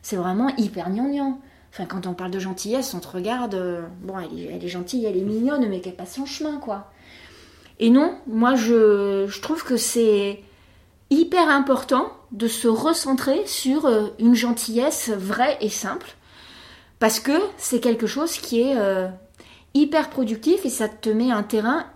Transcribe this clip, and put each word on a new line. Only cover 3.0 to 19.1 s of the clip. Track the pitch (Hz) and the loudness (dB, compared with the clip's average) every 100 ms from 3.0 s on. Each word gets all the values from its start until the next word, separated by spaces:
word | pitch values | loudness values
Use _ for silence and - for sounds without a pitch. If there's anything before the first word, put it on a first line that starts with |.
| - | -8
regarde, | 185 196 247 233 | -6 -4 -4 -4
euh, | 196 180 175 170 - | -4 -4 -6 -10 -14
bon, | 180 190 | -12 -10
elle | 165 165 | -10 -10
est, | 170 175 | -10 -10
elle | 175 | -8
est | |
gentille, | 180 180 254 220 | -8 -6 -4 -2
elle | 185 | -2
est | |
mignonne, | 202 220 247 294 226 | -2 0 0 0 0
mais | 185 | -2
qu'elle | 185 180 | -8 -12
passe | 185 254 | -14 -10
son | 285 | -10
chemin, | - 302 285 | -6 -6 -6
quoi. | 247 202 - _ - - - - - - - - | -8 -10 -10 _ -20 -20 -20 -20 -20 -20 -20 0
Et | 226 | 6
non, | 254 320 359 262 | 6 6 0 -6
moi, | 220 240 262 | 2 4 4
je, | 220 233 214 202 202 196 196 | 4 6 6 6 2 0 -2
je | - | -6
trouve | - 320 | -6 -6
que | - 240 | -2 -2
c'est, | - 233 226 208 202 202 - _ _ _ _ _ _ | 0 2 4 4 0 -6 -14 _ _ _ _ _ _
hyper | 277 330 359 320 | 2 4 4 6
important | 285 269 254 - 254 381 - - | 4 4 0 2 0 0 -8 -16
de | 202 233 | -4 -4
se | - 240 | 0 2
recentrer | 226 285 330 269 262 277 302 403 | 2 2 0 0 0 2 0 0
sur, | - 254 294 294 | -2 0 2 4
euh, | 220 208 - | 2 0 2
une | 226 | 4
gentillesse | 240 240 233 - 226 277 294 233 | 6 4 -2 -2 0 0 -2 -4
vraie | 202 190 220 262 - | -4 -4 0 0 0
et | 214 | -4
simple, | - 196 359 - - _ - - - - - _ _ | -4 -6 -8 -12 -20 _ -20 -20 -20 -20 -20 _ _
parce | 220 - | 0 2
que | - 311 392 - | 0 0 0 -4
c'est | - 240 | -4 0
quelque | 240 226 214 | 0 0 -2
chose | 269 330 - | -2 -4 -4
qui | - 233 | -4 0
est, | 254 262 | 2 2
euh, | 196 190 185 | 0 0 -4